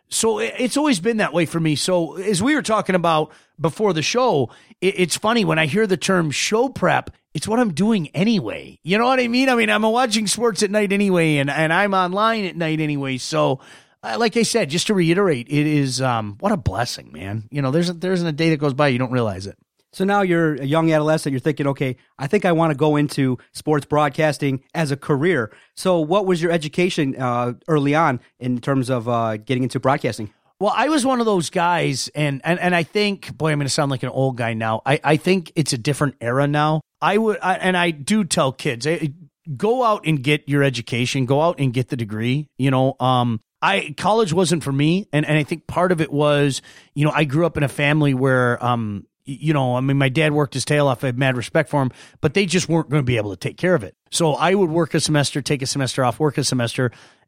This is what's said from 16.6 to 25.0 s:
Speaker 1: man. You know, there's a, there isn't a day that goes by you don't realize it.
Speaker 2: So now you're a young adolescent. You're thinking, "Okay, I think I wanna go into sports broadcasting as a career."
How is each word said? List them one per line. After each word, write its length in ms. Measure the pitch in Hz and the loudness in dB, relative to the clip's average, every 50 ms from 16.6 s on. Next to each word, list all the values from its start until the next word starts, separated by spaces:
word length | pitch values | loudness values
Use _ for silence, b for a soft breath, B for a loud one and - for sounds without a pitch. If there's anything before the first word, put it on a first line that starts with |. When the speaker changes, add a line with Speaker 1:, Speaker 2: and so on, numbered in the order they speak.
| - - - 110 123 - - - 62 58 | -2 -2 -2 -2 -4 -4 -6 -10 -14 -16
Speaker 1:
man. 360 | 67 76 90 95 104 110 104 - | -16 -12 -10 -8 -8 -8 -10 -8
You 100 | 139 147 | -6 -4
know, 100 | 139 131 | -2 0
there's 180 | 131 165 175 175 | 0 0 0 0
a, 40 | 175 | -2
there 200 | 165 170 185 190 | -4 -4 -2 -2
isn't 120 | 175 175 | -2 -2
a 60 | 170 | -2
day 180 | 151 139 165 165 | -2 0 0 0
that 60 | 160 143 | 2 2
goes 160 | 147 147 127 | 0 0 0
by 140 | 135 151 143 | 2 2 2
you 100 | 127 120 | 2 0
don't 140 | 131 123 | 0 -2
realize 340 | 127 127 117 110 95 92 95 | -2 -2 -2 -2 -4 -6 -10
it. 120 | 98 - _ _ _ _ _ _ _ - | -12 -14 _ _ _ _ _ _ _ -6
Speaker 2:
So 120 | - 190 | -2 0
now 160 | 196 202 202 | 0 2 2
you're 340 | 202 185 170 165 165 156 151 | 2 2 2 2 2 2 0
a 100 | 123 139 | -2 -2
young 260 | 135 147 165 165 160 | 0 0 2 2 4
adolescent. 420 | 156 151 151 156 156 156 - 151 139 | 2 2 2 2 0 0 0 -2 -4
You're 60 | 127 | -2
thinking, 260 | - 160 151 - 147 139 | -2 -2 -2 0 -2 -2
"Okay, 300 | 139 - 147 131 127 b b b b - | -2 -2 -4 -6 -6 b b b b -10
I 100 | 131 143 | -4 -2
think 180 | - 202 180 | 0 0 2
I 60 | 185 | 2
wanna 240 | 170 160 165 160 151 | 2 2 2 2 2
go 200 | 127 156 156 151 | 2 2 2 4
into 420 | 147 147 143 - - 135 131 127 b b b - | 2 2 0 0 0 0 0 0 b b b -20
sports 320 | - - 151 151 147 135 | -8 -2 0 0 0 0
broadcasting 760 | - 151 147 151 147 131 - 156 156 139 - 151 139 131 135 - _ - | 0 2 2 2 2 2 2 0 0 0 0 -2 -2 -2 -2 -6 _ -6
as 180 | 170 165 135 | -4 -2 -2
a 60 | 143 | -4
career." 540 | 135 | -4